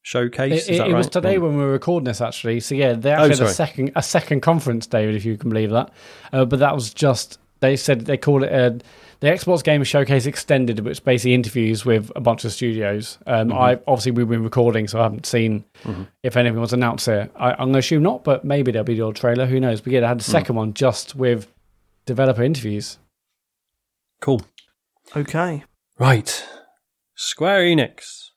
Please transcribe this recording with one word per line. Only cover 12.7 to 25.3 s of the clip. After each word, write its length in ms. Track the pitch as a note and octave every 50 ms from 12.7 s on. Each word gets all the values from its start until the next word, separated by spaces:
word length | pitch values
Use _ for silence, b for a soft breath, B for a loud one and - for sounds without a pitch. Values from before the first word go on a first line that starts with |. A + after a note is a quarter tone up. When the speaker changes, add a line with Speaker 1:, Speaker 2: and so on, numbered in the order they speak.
| A2 A2 G#2+ G2+ G#2 G#2 A2 - - _ -
Speaker 2:
Um, 220 | - B2 A2+ A2 A#2
Speaker 1:
Mm-hmm. 80 | - C3
Speaker 2:
I, 200 | B2+ B2 B2+ B2 -
obviously, 240 | - C3+ A#2+ G2+ B2+ A#2+
we've 160 | A#2+ A#2+ A2
been 140 | A#2 A2+ A2+
recording, 440 | A2 - B2+ A#2+ A#2 A2 A2 G#2+
so 120 | G2+ A2+ A2+
I 40 | A2+
haven't 220 | A2 - B2 -
seen 400 | - - A#2+ A2+ A2+ G#2+ G#2 G#2 _ B B B
Speaker 1:
Mm-hmm. 200 | A2+ G2+ F2+ G2 B B _ -
Speaker 2:
if 140 | B2+ -
anything 220 | B2+ B2 A#2+ A2 A2+
was 100 | A#2 A2 B2
announced 340 | B2 B2 A#2 A2 - -
here. 220 | A#2+ A2 G2+ G#2+ - _
I, 160 | - - B2 B2
I'm 160 | - B2+ C3
gonna 100 | C3+ C3+
assume 240 | B2 - E3 D3+ D3+
not, 200 | F#3 - B2 -
but 220 | D3+ C3+ C3 -
maybe 260 | C#3+ C#3+ C#3+ C3+ B2
there'll 140 | G#2+ A2 G#2+
be 80 | A#2+ A#2
the 100 | A2 A2+
odd 100 | A2 G#2+
trailer. 320 | - - A#2+ A#2+ B2 C3
Who 120 | B2 C3 C3
knows? 220 | C3 B2 A2+ G#2
But 100 | - B2+ C3
yeah, 60 | B2+
they 60 | A#2
had 100 | A#2 B2 A#2+
a 20 | G#2+
Speaker 1:
Mm. 80 | -
Speaker 2:
second 240 | - D#3+ - - A#2+
one 180 | A2+ A2 A2 G#2+
just 400 | - C3+ B2+ A#2 - - - -
with 320 | C3+ C3 B2 A#2+ A2 G#2 _ _ _ _ _ _ _ _ _ _ _ _
developer 380 | - B2 A2+ C3+ C3+ B2 A2+ A#2+
interviews. 560 | C#3 D#3+ C3+ A2+ G#2+ G#2 G#2 G#2 - - _ _ _ _ _ _ _ _ _ _ _ _ _ _ _ _ _ _ _ _ _ _ _ _ _
Speaker 1:
Cool. 200 | - C#3 C3 G#2+ F2+ _ _ - _ _ _ _ _ _ _ _ _ _ -
Speaker 3:
Okay. 480 | D3+ C#3+ -